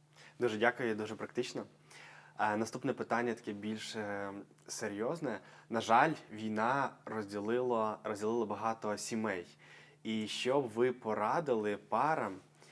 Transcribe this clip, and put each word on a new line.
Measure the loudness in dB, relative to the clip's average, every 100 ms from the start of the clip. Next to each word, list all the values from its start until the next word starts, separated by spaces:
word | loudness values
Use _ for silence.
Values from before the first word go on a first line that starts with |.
| _ -20 -16 0
Дуже | 0 4
дякую, | 4 4 0 0
дуже | -2 -6
практично. | -8 -4 -4 -4 -10 -12 -20 -20 -20 -20 -12 0
Е, | 2 2
наступне | 0 -2 -2
питання | -2 0 0 0
таке | -2 -6
більш, | -6 -4 -6 -6 -6
е, | -4 -4 -6 -8 -12 -18 -12
серйозне. | -6 -4 -2 -2 -2 -4 -4 -8 -20 -4
На | -2
жаль, | 6 6 6 2 -8
війна | -8 -4 0 2 2 0 -4 -8
розділила, | -6 -4 -4 0 0 2 2 2 -2
розділила | -4 -2 0 2 0
багато | 0 -2 -2 -2 -4
сімей. | -2 -2 0 -2 -6 -14 -20 -20 -20 -12
І | -4 -2 -2
що | -2 2 2
б | 2
ви | 4 2
порадили | 2 -2 0 2 2 2 2 2 -2
парам, | 0 2 2 2 -2 -6 -14 -20 -20